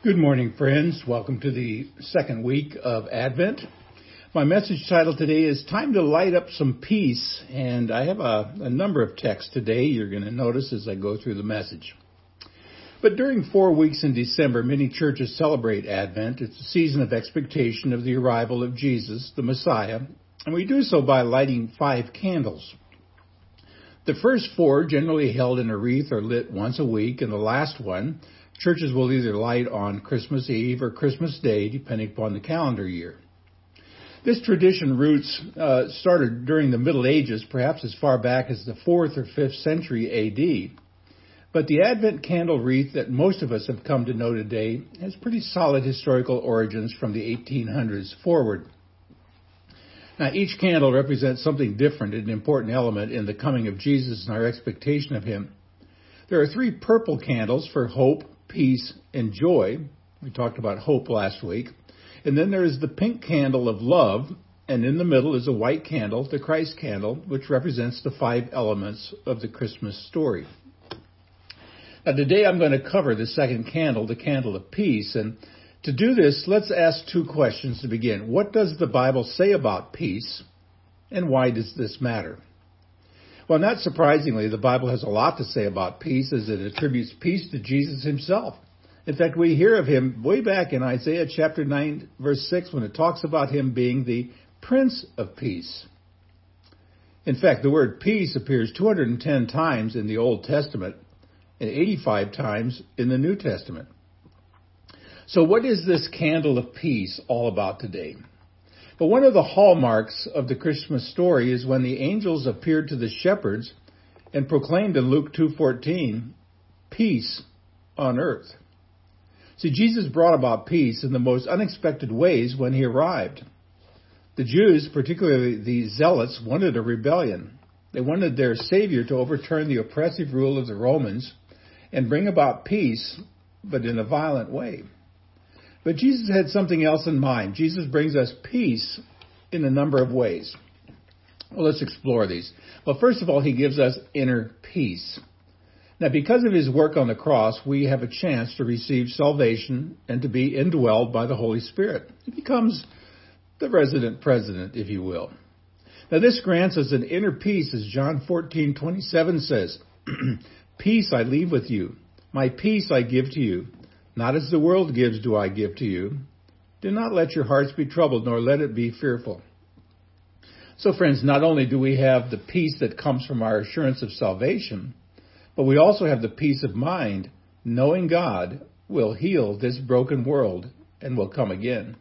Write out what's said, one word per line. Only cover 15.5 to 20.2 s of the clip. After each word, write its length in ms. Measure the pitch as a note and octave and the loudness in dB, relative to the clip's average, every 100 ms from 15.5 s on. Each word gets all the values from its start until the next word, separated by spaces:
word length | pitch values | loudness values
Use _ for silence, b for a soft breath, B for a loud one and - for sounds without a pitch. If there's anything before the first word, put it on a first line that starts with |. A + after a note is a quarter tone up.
| D3 A#2 G2+ G2+ | 2 0 -2 -2
Advent. 560 | G2 G2 F#2+ A2+ B2+ | -4 -4 -6 -6 -6
It's 180 | A#2 - | -10 -12
a 40 | |
season 360 | - F3 E3 C#3 | -4 0 2 2
of 140 | A#2+ | 0
expectation 800 | A#2 - D#3 C#3 D#3+ A#2 A2 C3+ | -2 -2 -6 -4 0 0 0 -4
of 100 | A#2+ | -2
the 120 | B2 B2+ | -2 0
arrival 460 | B2 A#2 A2+ B2 | 2 2 0 -2
of 140 | B2 A#2+ | -4 -2
Jesus, 560 | C#3 A#2+ G2 A2 C3 - | 0 0 -4 -10 -10 -6
the 60 | |
Messiah, 580 | B2 C3 F3 A#2 G2+ A2+ C#3 - | -4 0 0 0 0 -6 -10 -16